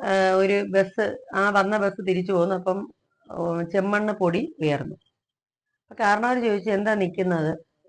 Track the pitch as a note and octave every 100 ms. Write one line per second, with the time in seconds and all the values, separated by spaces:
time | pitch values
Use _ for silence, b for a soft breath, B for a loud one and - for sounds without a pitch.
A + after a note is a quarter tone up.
0 | - F#3+ F#3+ F#3+ F#3+ G3+ G3+ F#3+ F#3+ A3+
1 | G#3+ - - F#3+ G3+ G3+ G3 G#3+ G3 G3
2 | F#3+ F3+ F#3 F#3 F3 F#3 F3+ F#3+ - -
3 | _ _ - E3+ E3+ E3+ E3+ G3 G3 G#3
4 | G#3+ G3+ F3 F3 D4 - D3+ C#3+ D3+ -
5 | _ _ _ _ _ _ _ _ - A3
6 | G#3 G#3 A#3+ B3 A#3 G3+ G3 G3 G#3 G#3+
7 | F3+ F3+ F3+ E3+ D#3 D#3+ - _